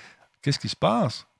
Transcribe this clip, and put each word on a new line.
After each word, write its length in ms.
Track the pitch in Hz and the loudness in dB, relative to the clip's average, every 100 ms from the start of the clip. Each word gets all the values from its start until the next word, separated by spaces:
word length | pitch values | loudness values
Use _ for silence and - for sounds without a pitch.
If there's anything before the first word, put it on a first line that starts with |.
| - - _ _ | -20 -20 _ _
Qu'est-ce 180 | 147 - | -2 -2
qui 80 | - | -4
se 80 | - | 0
passe ? 500 | 165 233 139 - - | 2 2 0 -2 -12